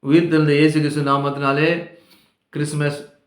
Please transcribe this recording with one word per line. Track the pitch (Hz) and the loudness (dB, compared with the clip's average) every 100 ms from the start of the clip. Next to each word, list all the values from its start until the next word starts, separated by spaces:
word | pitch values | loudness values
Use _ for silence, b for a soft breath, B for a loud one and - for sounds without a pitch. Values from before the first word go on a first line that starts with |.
உயிர்த்தெழுந்த | 135 156 170 156 151 | 2 2 4 2 2
இயேசு | 143 156 151 | 4 4 2
கிறிஸ்து | 147 147 | -2 -2
நாமத்தினாலே | 139 139 143 139 143 139 160 170 - - b b b b _ | -2 0 -2 -4 -2 0 0 -2 -6 -20 b b b b _
கிறிஸ்மஸ் | - 147 151 147 147 - _ | -8 -6 -2 -4 -4 -14 _